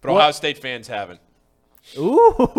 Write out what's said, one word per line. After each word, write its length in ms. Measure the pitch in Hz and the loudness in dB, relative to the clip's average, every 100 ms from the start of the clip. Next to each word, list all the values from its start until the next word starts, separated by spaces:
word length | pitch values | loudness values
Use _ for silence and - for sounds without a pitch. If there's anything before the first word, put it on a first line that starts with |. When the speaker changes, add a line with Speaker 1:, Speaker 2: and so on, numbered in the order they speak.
Speaker 1:
But 120 | 135 | 0
Speaker 2:
What? 60 | 135 | 2
Speaker 1:
Ohio 120 | 151 | 2
State 260 | 147 156 139 | 0 -8 -8
fans 300 | 131 123 110 | -12 -14 -12
haven't. 320 | 110 98 87 _ _ _ _ _ _ _ - | -12 -12 -16 _ _ _ _ _ _ _ -6
Speaker 2:
Ooh, 360 | 160 294 466 - | -2 4 4 4
a 40 | 254 | -2